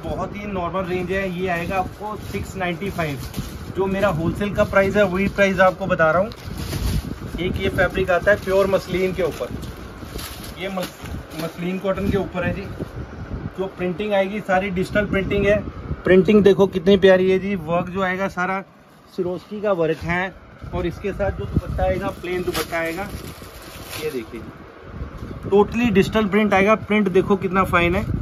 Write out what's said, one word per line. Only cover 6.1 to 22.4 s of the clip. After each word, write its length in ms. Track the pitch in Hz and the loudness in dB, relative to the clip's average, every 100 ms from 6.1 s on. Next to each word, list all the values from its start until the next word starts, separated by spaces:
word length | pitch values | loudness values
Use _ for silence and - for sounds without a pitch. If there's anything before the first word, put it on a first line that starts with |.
रहा 100 | 170 | 4
हूँ। 1200 | 220 - - - - - - - - - - - | 0 -6 -12 -8 -6 -4 -2 -2 -4 -8 -8 -4
एक 220 | 180 185 | -4 -2
ये 80 | 190 | -2
fabric 420 | 190 175 185 185 | 0 0 0 0
आता 200 | 175 196 | 2 4
है 60 | 208 | 2
pure 300 | 190 190 196 | 4 2 4
मसलिन 460 | 190 - 180 190 | 2 0 -2 0
के 100 | 180 | 0
ऊपर, 300 | 160 - - - - - - - - - - - - - | -2 -2 -6 -8 -10 -12 -14 -14 -12 -12 -12 -12 -12 -10
ये 100 | 190 | -6
मस-, 720 | 190 175 - - 131 - 160 | -6 -6 -8 -10 -10 -10 -8
मसलिन 360 | 165 175 175 185 | -8 -6 -4 -2
cotton 300 | 196 190 202 | -2 -2 0
के 80 | 196 | 0
ऊपर 260 | 160 180 | 0 -4
है 100 | - 175 | -4 -4
जी। 60 | 196 - - - - - - - - - | -6 -10 -10 -10 -12 -12 -10 -8 -8 -6
जो 100 | 190 - | -6 -4
printing 360 | 180 175 208 | -4 -2 0
आएगी 260 | 196 190 214 | 2 2 -2
सारी 280 | - 185 196 | 0 2 2
digital 360 | 180 180 208 202 | -2 0 0 0
printing 400 | 196 185 202 196 | 0 0 2 4
है। 120 | 208 - - - - | 2 0 -10 -8 -2
Printing 400 | 170 190 170 214 | 6 6 8 8
देखो 240 | 196 185 190 | 8 8 4
कितनी 300 | 185 170 196 | 4 4 8
प्यारी 320 | 190 185 185 | 8 8 6
है 80 | 190 | 2
जी। 160 | 190 196 | 0 -4
Work 340 | 156 175 180 | -2 -2 -2
जो 120 | 185 | -2
आएगा 260 | 185 185 196 | -2 -2 -4
सारा 340 | 180 185 190 196 - - - - - | -2 -2 -2 -6 -16 -20 -20 -12 -6
Swarovski 460 | 175 180 - 208 | -4 -4 -8 -4
का 100 | 208 | 0
work 240 | 180 160 160 | 2 2 0
है, 300 | 165 175 190 - - - - | -2 -2 -4 -8 -20 -18 -8
और 120 | 180 175 | -4 -4
इसके 260 | - 202 | -4 -6
साथ 180 | 190 196 | -2 -2
जो 140 | 175 - | -2 -2
दुपट्टा 380 | - 170 - | -2 -2 0
आएगा 260 | 185 190 196 190 | 0 0 -2 -6
plain 220 | 175 180 | -4 -4